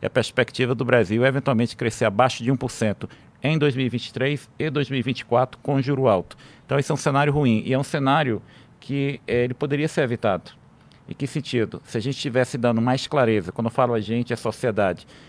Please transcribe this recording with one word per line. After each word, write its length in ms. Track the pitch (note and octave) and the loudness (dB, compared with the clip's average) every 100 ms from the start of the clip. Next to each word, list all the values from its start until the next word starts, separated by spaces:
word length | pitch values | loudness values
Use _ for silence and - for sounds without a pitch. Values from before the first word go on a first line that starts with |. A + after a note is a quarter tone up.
é 60 | - | -4
a 40 | |
perspectiva 640 | - G#3+ - A#2 - B2+ | 0 -2 0 -2 0 -2
do 80 | B2 | 0
Brasil 440 | B2 B2 F#2+ A2 C3 | 2 4 4 2 2
eventualmente 500 | C3+ C#3 A2+ A#2 - | 2 0 0 0 -2
crescer 300 | A#2+ - A2+ | -4 0 0
abaixo 360 | G2+ B2+ - | 4 2 2
de 80 | A#2+ | -2
um 60 | C3 | -2
por 140 | B2+ | -2
cento 360 | - A2 G2 - - - _ | -2 -2 -2 -8 -16 -20 _
em 160 | C#3 D#3 | -2 2
dois 180 | D3 B2+ | 2 2
mil 80 | |
e 40 | B2+ | -2
vinte 180 | B2 - | -2 -6
e 40 | |
três 340 | - C3 D3 - - | -4 -2 -2 -8 -6
e 120 | D#3 | -4
dois 180 | C#3+ C3+ | -2 -2
mil 100 | C3+ | -2
e 40 | |
vinte 180 | B2+ A#2+ | -2 -4
e 40 | - | 0
quatro 340 | A#2+ B2+ - | 2 2 -2
com 160 | - C3+ | -2 -2
juro 260 | C3 C3+ C3 | 0 2 4
alto. 300 | F#2+ E2 - - - | 2 0 -12 -20 -20
Então 140 | - C#3 | -4 -2
esse 120 | - | 0
é 40 | |
um 20 | C#3+ | -2
cenário 360 | D3+ C#3 D3 | 0 2 2
ruim, 280 | D3 C3+ A2 - | 2 4 2 2
e 80 | |
é 40 | B2+ | -2
um 60 | |
cenário 560 | C#3 D3+ C3+ D3 C#3 G#2 - - - _ | -2 -2 2 2 2 -2 -6 -20 -20 _
que, 400 | - C#3 C#3 C#3 - | -6 -2 -2 -4 -2
eh, 180 | A#2+ | 0
ele 80 | B2 | 0
poderia 360 | B2 D3 C#3+ D#3 | -2 -2 0 -2
ser 120 | - | 0
evitado. 500 | C3 A#2 G#2+ F2+ - - - - - - - | 0 0 0 -2 -4 -20 -20 -20 -20 -20 -18
Em 40 | |
que 120 | - C#3 | -8 -6
sentido? 540 | D#3 - A#2+ G#2+ - - | -6 -4 -2 -2 -6 -8
Se 100 | A#2 | -6
a 40 | |
gente 160 | A#2+ C3+ | -4 -6
tivesse 400 | C#3+ B2 B2 C#3 | -2 0 0 0
dando 240 | A#2+ A2+ | 0 2
mais 240 | A#2+ C3 - | 2 0 -2
clareza, 440 | D3+ A#2 G#2+ F2 | 2 4 2 0
quando 180 | - A2+ | -4 -4
eu 20 | |
falo 240 | - B2 | 0 0
a 60 | A#2 | 0
gente, 300 | G2+ A#2 A#2 | -2 -2 -2
é 40 | |
a 20 | A#2 | -4
sociedade, 720 | A#2 - B2 G#2 G2 F2 - - | -4 -4 -2 2 0 0 -8 -20